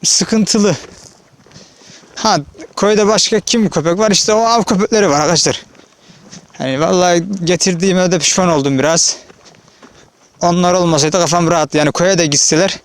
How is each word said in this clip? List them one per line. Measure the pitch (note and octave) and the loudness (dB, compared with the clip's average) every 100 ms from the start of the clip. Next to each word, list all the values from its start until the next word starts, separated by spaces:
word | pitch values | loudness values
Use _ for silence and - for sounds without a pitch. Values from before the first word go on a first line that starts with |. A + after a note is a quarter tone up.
sıkıntılı. | - - - A3 G3+ A3 G3+ D#3 - - - _ _ _ _ - - - - - - | 0 -2 0 0 0 2 0 -2 -6 -20 -20 _ _ _ _ -20 -20 -20 -20 -20 -20
Ha, | - A3 F3+ C#3+ - - - | -6 -2 -2 -4 -16 -16 -2
köyde | G3 G#3+ G#3 | 0 2 2
başka | G#3+ - G#3+ | 2 0 -2
kim | - A#3 G#3 | 0 0 0
köpek | E3+ D#3 F3 | 0 -2 0
var? | A3 | 0
İşte | F#3+ - | 0 0
o | G#3+ | 0
av | A3+ A#3 | 2 0
köpekleri | G3+ G3 G#3+ A3 G3+ | 0 0 0 2 2
var | C#3+ | 2
arkadaşlar. | D3+ E3+ - B2+ - - - _ _ - - - - - | 0 0 0 -4 -10 -20 -20 _ _ -20 -20 -20 -20 -10
Hani | C3 C3 | -8 -4
vallahi | E3 F#3+ F3+ F3 E3+ G3 | 0 2 2 0 -2 -6
getirdiğime | E3+ F3 - F3 F#3+ F#3 F#3 | -2 -2 0 0 0 0 0
de | F3 | 0
pişman | - - F#3 | 0 0 0
oldum | D#3 C#3 C#3 | 0 0 0
biraz. | C#3 E3 - - - - - - _ _ - - - _ _ _ | 0 0 -2 -4 -12 -20 -20 -20 _ _ -20 -20 -20 _ _ _
Onlar | F3 F3 F3+ | 0 2 2
olmasaydı | F3+ F3 D#3+ D3+ F#3 | 2 2 2 0 0
kafam | E3+ F3 E3 | 0 0 2
rahat. | E3+ D3+ | 0 0
Yani | G3+ D3+ | 0 0
köye | - F3 F#3+ | 0 0 0
de | E3 | 0
gitseler | C#3+ - D#3+ F#3+ - | 0 0 2 0 -4